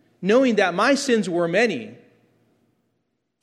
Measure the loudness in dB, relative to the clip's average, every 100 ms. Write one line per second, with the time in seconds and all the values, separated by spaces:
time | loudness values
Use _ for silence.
0 | _ -8 0 2 4 2 0 0 0 0
1 | 0 0 0 -2 0 0 0 -2 -10 -20
2 | _ _ _ _ _ _ _ _ _ _
3 | _ _ _ _